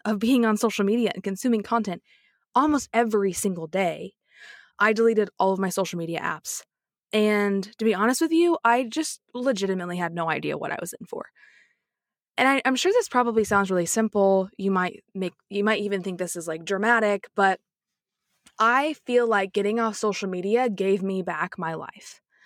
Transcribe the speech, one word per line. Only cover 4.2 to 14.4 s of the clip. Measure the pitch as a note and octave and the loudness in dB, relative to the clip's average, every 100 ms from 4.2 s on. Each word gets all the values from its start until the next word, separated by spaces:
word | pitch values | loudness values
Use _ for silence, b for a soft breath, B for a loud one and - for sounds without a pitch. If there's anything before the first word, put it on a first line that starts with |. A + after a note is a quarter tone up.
| B B B B B B | B B B B B B
I | G#3 | 2
deleted | G#3+ A3+ G#3+ G3+ - | 4 4 2 0 0
all | F#3+ | 0
of | F#3+ | 2
my | F#3+ | 0
social | F#3+ F#3 F3 | -2 -4 -4
media | E3 E3 | -6 -6
apps. | E3+ D#3+ - - - _ _ _ _ | -6 -8 -10 -12 -14 _ _ _ _
And | G#3+ G#3+ G#3 G3+ G3 G3 - | 2 2 2 2 0 -4 -2
to | |
be | A3+ | 0
honest | F#3 A3 B3+ | 2 2 2
with | E4 | 2
you, | E4 E4+ E4 | 4 4 2
I | A3+ A#3+ | 2 2
just | B3 C4 D#4 - _ | 0 -4 -6 -8 _
legitimately | B3 B3 G#3 F#3+ F#3+ F3 F3 | -4 -2 0 0 -2 -4 -4
had | F3 | -4
no | E3+ E3 | -2 -2
idea | D#3 D3+ D3 | -2 -2 -4
what | E3 | -6
I | - | -6
was | F3 | -8
in | - - | -12 -12
for. | - - b b b b b b _ _ _ _ - | -12 -12 b b b b b b _ _ _ _ 0
And | C4 | 2
I, | C#4 | 2
I'm | - C4 | 0 0
sure | F4+ | 2
this | A#4 - | 2 2
probably | B3+ A#3+ A3 | 0 2 2
sounds | G#3 G3+ G3 | 2 2 2
really | F#3 E3 | 0 0
simple. | A3+ A3 G#3 G3 F#3+ | 0 0 4 4 4